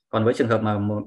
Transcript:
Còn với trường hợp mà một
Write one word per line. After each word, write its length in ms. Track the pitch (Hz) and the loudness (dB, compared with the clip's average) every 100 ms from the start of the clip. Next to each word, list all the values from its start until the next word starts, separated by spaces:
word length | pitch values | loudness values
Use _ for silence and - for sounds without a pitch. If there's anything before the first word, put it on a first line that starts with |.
| _ | _
Còn 160 | 113 | 0
với 100 | 110 | 0
trường 140 | 127 120 | 2 2
hợp 140 | 110 | 0
mà 160 | 107 104 | 0 -2
một 240 | 101 104 | -2 -4